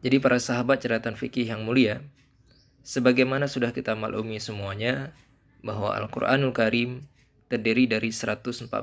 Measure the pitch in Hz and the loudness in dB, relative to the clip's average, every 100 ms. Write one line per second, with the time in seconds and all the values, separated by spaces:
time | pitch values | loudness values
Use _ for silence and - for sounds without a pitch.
0 | 127 135 127 123 123 123 123 131 127 113 | 4 4 6 2 2 -2 2 2 2 -2
1 | 117 107 123 - 113 110 110 127 113 120 | -2 -6 -6 -4 -4 -4 0 4 4 2
2 | 143 _ _ _ _ _ _ _ - 135 | -8 _ _ _ _ _ _ _ -6 2
3 | 123 123 131 135 143 135 120 - - 110 | 4 4 2 2 -2 -2 -2 -2 -4 -4
4 | 110 107 110 110 107 104 98 98 117 135 | -4 -6 -6 -8 -8 -6 -6 -2 -2 -2
5 | 135 - _ _ _ _ 107 107 104 104 | -6 -14 _ _ _ _ -8 -4 -2 -2
6 | 107 - - 135 135 123 110 120 120 127 | -4 -2 2 2 2 2 2 2 -2 -6
7 | 143 _ _ _ _ 120 110 113 127 110 | -14 _ _ _ _ -2 0 4 4 2
8 | 113 107 110 107 123 117 117 107 | -2 -4 -4 -4 -6 -8 -6 -6